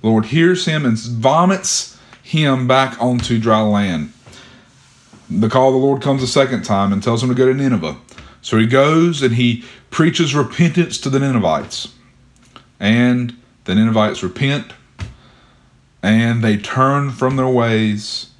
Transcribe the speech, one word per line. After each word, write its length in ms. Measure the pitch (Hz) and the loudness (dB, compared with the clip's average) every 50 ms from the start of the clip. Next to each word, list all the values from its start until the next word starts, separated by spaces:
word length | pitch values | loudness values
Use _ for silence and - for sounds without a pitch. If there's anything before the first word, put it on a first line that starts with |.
The 60 | - | 0
Lord 200 | 110 113 110 107 | 2 0 0 0
hears 400 | - 127 160 165 175 185 180 - | 0 0 2 2 2 2 0 -2
him 200 | - 156 156 147 | -4 -2 -2 0
and 100 | 123 113 | -2 -2
vomits 1000 | 110 110 117 120 113 110 131 143 160 175 185 196 190 - - - - - - - - - - - - _ | -2 -4 -6 -8 0 2 2 4 4 4 2 2 0 -2 -4 -4 -4 -6 -8 -16 -20 -20 -20 -20 -20 _
him 460 | - - 156 156 143 135 127 127 123 | -6 -2 0 2 2 0 0 2 2
back 280 | 131 131 135 127 - - 123 | 2 2 2 0 -2 -4 -2
onto 380 | 123 123 120 117 - 120 113 | -2 0 -2 -2 -2 -2 -2
dry 220 | 110 113 110 107 110 | 2 2 2 2 2
land. 500 | 107 104 104 104 98 87 78 76 73 - _ _ - - - - - - - - _ _ _ _ _ _ _ _ _ - - _ - | 2 2 0 0 0 -2 -4 -6 -8 -12 _ _ -20 -20 -20 -20 -20 -20 -20 -20 _ _ _ _ _ _ _ _ _ -20 -20 _ -8
The 200 | - 82 107 110 | -4 -2 -2 0
call 220 | - 131 131 135 | 2 2 2 4
of 40 | 131 | 2
the 100 | 135 131 | 2 2
Lord 180 | 139 139 131 - | 2 0 0 0
comes 200 | 143 139 135 131 | -2 -2 0 -2
a 60 | 123 | -2
second 340 | - 143 135 131 123 110 92 | 2 0 0 2 0 -6 -4
time 300 | - 107 98 101 98 101 | -2 0 0 0 0 0
and 100 | 98 101 | 0 0
tells 180 | - 117 113 | 0 -2 0
him 100 | 123 127 | 0 -2
to 40 | 123 | 0
go 120 | 120 131 | 2 2
to 60 | 127 131 | 2 2
Nineveh. 440 | 135 139 135 127 101 80 78 71 - - _ - - - - - _ _ | 2 0 0 0 0 -2 -4 -8 -10 -16 _ -20 -20 -20 -20 -20 _ _
So 160 | - - 110 | -2 0 0
he 80 | 110 | 2
goes 560 | 113 123 135 139 147 156 165 165 175 170 143 135 | 2 4 4 4 4 4 4 2 2 0 0 0
and 120 | 127 113 | 0 0
he 300 | 120 123 120 117 117 - - - - - _ | 2 2 0 0 -2 -6 -14 -20 -20 -20 _
preaches 420 | - - 160 170 175 - 170 151 131 | -2 0 2 2 2 0 -2 0 0
repentance 640 | 151 135 117 - - 175 165 143 175 170 165 - - | -2 -2 -2 0 0 0 0 2 0 -2 -2 -4 -8
to 120 | - 139 | -6 -2
the 80 | 131 135 | -2 0
Ninevites. 720 | 139 139 131 120 98 82 78 73 69 - - - - - - _ _ _ _ _ _ _ _ _ _ _ _ - _ _ _ _ | 0 0 0 0 0 0 0 -2 -4 -8 -12 -12 -12 -14 -16 _ _ _ _ _ _ _ _ _ _ _ _ -20 _ _ _ _
And 580 | - 101 113 120 123 123 123 123 123 120 - - _ _ _ _ _ | -2 0 2 4 4 2 2 0 -2 -4 -8 -12 _ _ _ _ _
the 100 | - 92 | -2 2
Ninevites 480 | 104 110 113 113 110 107 107 - - - | 2 2 2 2 2 2 0 0 -4 -8
repent, 500 | 92 - - 147 135 139 143 - - - - _ _ _ _ - - - - _ - _ _ _ _ _ _ _ _ _ _ _ _ _ _ | -8 -6 -4 -2 -2 -2 -4 -6 -10 -18 -20 _ _ _ _ -16 -16 -16 -20 _ -20 _ _ _ _ _ _ _ _ _ _ _ _ _ _
and 440 | - 98 107 110 117 117 117 117 113 | -2 0 2 2 2 0 0 0 0
they 140 | 113 107 104 | 0 0 0
turn 520 | - - - 127 131 135 139 143 143 139 | -2 -6 -2 0 2 2 2 0 -2 -4
from 240 | 127 - 135 131 135 | -4 -2 -2 -2 0
their 140 | 135 131 131 | 0 -2 0
ways. 800 | 131 123 117 117 113 110 110 107 104 104 104 - - - - - _ _ | 0 0 0 2 0 0 0 0 -2 -4 -8 -10 -12 -12 -12 -14 _ _